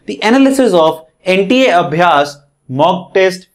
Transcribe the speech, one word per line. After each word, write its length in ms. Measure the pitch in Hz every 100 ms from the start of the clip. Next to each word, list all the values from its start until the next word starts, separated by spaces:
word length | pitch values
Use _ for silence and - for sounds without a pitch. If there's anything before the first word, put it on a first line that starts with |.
| -
the 100 | 202
analysis 500 | 214 262 269 269 240
of 360 | 175 160 160 - _
N 240 | 185 190 190
T 180 | 254 254
A 60 | 175
Abhyas 580 | 143 156 175 143 143 - _ _ -
Mock 460 | 131 165 180 -
Test 340 | 196 185 185 -